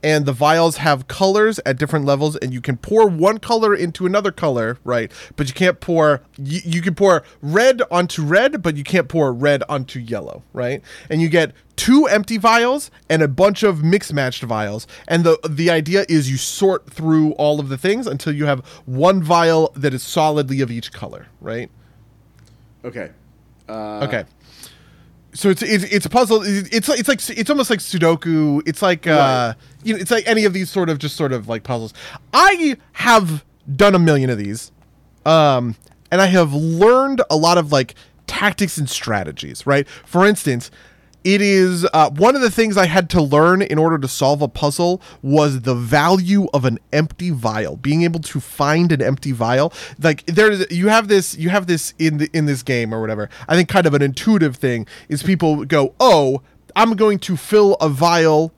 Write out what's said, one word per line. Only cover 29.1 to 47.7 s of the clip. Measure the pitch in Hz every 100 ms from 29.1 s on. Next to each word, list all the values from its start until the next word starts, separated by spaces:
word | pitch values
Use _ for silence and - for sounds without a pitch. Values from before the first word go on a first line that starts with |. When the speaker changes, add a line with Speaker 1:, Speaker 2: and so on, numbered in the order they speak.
| 151
Speaker 2:
Right. | 139 127 120 113 _ -
Speaker 1:
you | -
know, | 220
it's | 180
like | 233 220
any | 220
of | 208
these | 185 180
sort | 196 170
of, | 151
just | 151 -
sort | 151
of, | 127 104
like, | 117
puzzles. | - 120 113 - - - _
I | 269 381 370 311 262 _
have | - 220 226 180 151 _ _ -
done | 139 202
a | 190
million | 165 147 131
of | 117
these, | 101 110 - _ _ _ _ _
um, | - 160 151 131 123 110 _ _ _
and | 180
I | 190
have | 185 165
learned | 139 160 165 208 254 269 269 -
a | 156
lot | 160 175
of, | 151
like, | 143 127 - - _ -
tactics | - 202 - 196 -
and | 139
strategies, | - - 107 85 71 73 64 -
right? | 139 139 -
For | - 175 196
instance, | 208 156 123 - _ - _ _ _
it | 180 196
is, | 202 196 185 180 175
uh, | 156 151
one | 143 208
of | 277
the | 247
things | 190 220 202
I | 202
had | 175 175
to | 170
learn | 147 143 165 185
in | 196 151
order | 160 160
to | 135
solve | - 135 147
a | 143
puzzle | - 147 139 175 185 - -
was | 135 147 147 131
the | 120 123
value | 120 147 156 190 180 202 185
of | 143
an | 131 117 _
empty | 147 156 - 175
vial, | 143 113 110 92